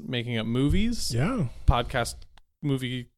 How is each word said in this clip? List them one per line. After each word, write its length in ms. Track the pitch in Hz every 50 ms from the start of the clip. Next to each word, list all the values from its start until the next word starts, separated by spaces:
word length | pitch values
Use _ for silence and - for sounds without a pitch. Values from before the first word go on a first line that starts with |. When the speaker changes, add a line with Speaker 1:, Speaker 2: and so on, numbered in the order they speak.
| -
Speaker 1:
making 300 | - 127 120 113 123 120
up 80 | 113 110
movies, 640 | 113 117 127 139 147 160 190 214 233 240 - - - -
Speaker 2:
Yeah. 320 | 113 135 202 269 240 151 113 - - -
Speaker 1:
podcast, 500 | - - 120 123 - - 127 117 - - - - - - - - _ _ _
movie 480 | - 147 135 131 131 123 127 127 120 - _